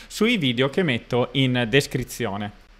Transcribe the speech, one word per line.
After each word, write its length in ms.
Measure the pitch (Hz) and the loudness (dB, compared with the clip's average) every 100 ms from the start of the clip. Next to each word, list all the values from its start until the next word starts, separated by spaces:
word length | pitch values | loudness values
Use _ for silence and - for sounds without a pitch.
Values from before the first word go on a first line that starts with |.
| - | -16
sui 320 | - 220 233 | 0 2 2
video 320 | 135 120 135 | 0 2 0
che 140 | 196 | 2
metto 460 | 175 117 - 120 123 | 0 -2 -2 -2 0
in 340 | 143 131 123 117 | 0 2 2 2
descrizione. 1000 | 139 - 135 120 - 113 98 104 - - | 2 2 -4 -6 -6 -6 -4 -8 -10 -20